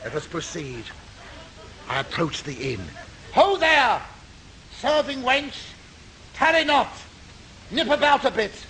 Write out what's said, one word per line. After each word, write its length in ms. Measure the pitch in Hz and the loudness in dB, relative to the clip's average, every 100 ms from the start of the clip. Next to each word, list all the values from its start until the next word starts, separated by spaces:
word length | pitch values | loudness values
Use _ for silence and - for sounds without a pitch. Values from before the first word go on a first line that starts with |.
Let 120 | 110 147 | -8 -8
us 100 | - | -8
proceed. 600 | 170 - 170 143 120 104 - - - - - - - - - - | -8 -8 -10 -10 -10 -12 -16 -20 -20 -18 -18 -20 -20 -20 -18 -6
I 100 | 127 | -4
approached 460 | 135 - 165 - - | -4 -2 -4 -4 -10
the 280 | 127 135 | -8 -6
inn. 80 | 113 87 - - - - | -6 -8 -14 -18 -18 -4
Ho 240 | - 370 381 | 4 6 6
there! 440 | 320 311 254 180 - - - - - - - - | 4 6 4 2 -2 -18 -20 -20 -20 -20 -20 -6
Serving 420 | 262 302 277 269 | 0 2 0 -2
wench! 340 | 247 269 285 - - - - - - - - | 0 0 0 -12 -16 -18 -20 -20 -20 -20 -20
Tarry 300 | - 294 330 | 2 4 4
not! 280 | 302 294 233 - - - - - - - - | 4 2 2 -4 -18 -20 -20 -20 -20 -20 -8
Nip 180 | 220 240 | -4 2
about 340 | 285 294 277 269 | 4 6 4 4
a 60 | |
bit! 220 | 208 208 - - | 0 -2 -4 -18